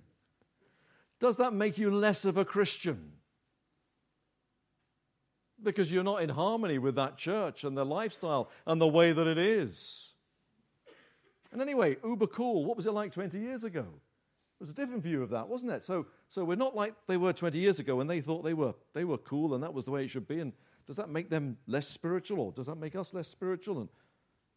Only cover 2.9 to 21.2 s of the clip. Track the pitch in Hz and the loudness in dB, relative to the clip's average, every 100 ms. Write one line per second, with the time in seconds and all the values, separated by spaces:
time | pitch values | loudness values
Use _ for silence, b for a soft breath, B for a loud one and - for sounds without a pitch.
2.9 | 113 76 - _ _ _ _ _ _ _ | -4 -8 -20 _ _ _ _ _ _ _
3.9 | _ _ _ _ _ _ _ _ _ _ | _ _ _ _ _ _ _ _ _ _
4.9 | _ _ _ _ _ _ - 214 196 170 | _ _ _ _ _ _ -4 0 2 2
5.9 | 180 185 202 160 135 185 226 208 139 135 | 2 2 0 0 2 2 2 0 0 2
6.9 | 131 135 - 160 208 180 - 143 135 135 | 2 0 -2 -4 -2 -2 -4 -4 -2 -2
7.9 | 160 220 - 170 143 123 B - 165 160 | -2 -4 -4 0 0 0 B 0 4 6
8.9 | 156 170 160 165 160 190 220 131 85 - | 8 8 6 4 4 4 2 0 -6 -12
9.9 | - - - _ _ _ _ _ _ - | -12 -14 -20 _ _ _ _ _ _ -20
10.9 | B B B B _ _ 233 269 277 180 | B B B B _ _ -6 0 2 2
11.9 | 131 226 233 208 - 240 202 147 233 185 | 2 -2 0 0 0 0 2 0 0 -2
12.9 | 208 208 170 190 185 233 262 226 165 101 | -2 -2 -6 -6 -6 -6 -6 -6 -6 -6
13.9 | 76 _ _ _ _ _ _ 156 151 269 | -12 _ _ _ _ _ _ -12 -6 -6
14.9 | 247 165 151 123 117 113 247 247 139 - | -4 -2 -2 -2 -4 -4 -6 -4 -6 -4
15.9 | 180 139 B _ - 170 180 262 208 208 | -4 -4 B _ -4 -2 0 0 0 -4
16.9 | 220 - 185 180 170 170 151 196 175 131 | -4 -2 2 2 2 0 4 4 4 0
17.9 | 127 143 175 139 165 156 165 135 101 _ | 0 0 -2 -2 -2 -2 0 0 -2 _
18.9 | 147 175 131 - 143 156 127 160 143 127 | -4 -2 -2 -2 -2 0 0 -2 -6 -4
19.9 | 139 135 131 - 156 151 - b b - | -4 -4 -6 -6 -6 -6 -10 b b -12
20.9 | 139 208 151 | -10 -6 -6